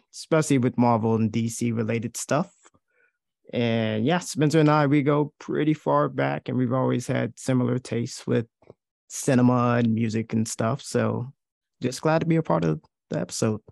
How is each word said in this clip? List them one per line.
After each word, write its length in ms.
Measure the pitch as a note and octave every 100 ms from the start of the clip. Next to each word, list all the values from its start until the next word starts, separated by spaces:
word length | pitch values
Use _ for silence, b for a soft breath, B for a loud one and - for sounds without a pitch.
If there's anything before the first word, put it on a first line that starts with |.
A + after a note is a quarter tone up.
| _
especially 440 | - - D#3+ D3+ C3+
with 200 | B2 A#2+
Marvel 380 | A#2+ A#2 A2+ A2+
and 160 | A2
D 180 | A#2 A2+
C 220 | - A#2+
related 460 | A2+ A2 A#2 A2+ -
stuff. 340 | - C#3 F#3 _ _ _ _ _ _ _ _ _ -
And 520 | - A#2 A2+ A2 G#2+ B2
yeah, 140 | F3
Spencer 400 | - B2+ D3+ D#3+
and 100 | D3+
I, 180 | D3+ C#3+
we 140 | D3
go 280 | C3+ D3 D3 -
pretty 340 | - D3 D3+ D3+
far 340 | D3 C#3+ C#3+
back, 400 | C3+ C#3 C#3 -
and 80 | B2
we've 160 | B2+
always 320 | C3 B2+ B2 B2+
had 300 | B2 A#2+ -
similar 380 | - B2+ B2 B2+
tastes 460 | - A#2+ B2 - -
with 200 | B2 A#2 _ - _ _ _ _
cinema 680 | - - B2+ B2 B2 A#2+ A#2+
and 180 | A#2
music 400 | A2 A2+ A2+ A2+
and 140 | A2+ A2+
stuff. 340 | - A2+ C3+
So 500 | - A#2+ A2+ A2+ B2+ - _ _ _ _
just 220 | B2 B2+
glad 180 | D#3+ D#3+
to 60 | E3
be 120 | D#3+
a 60 |
part 220 | D#3+ E3 E3
of 160 | D#3 - _ _
the 80 | -
episode. 420 | - - A2+ G#2+ -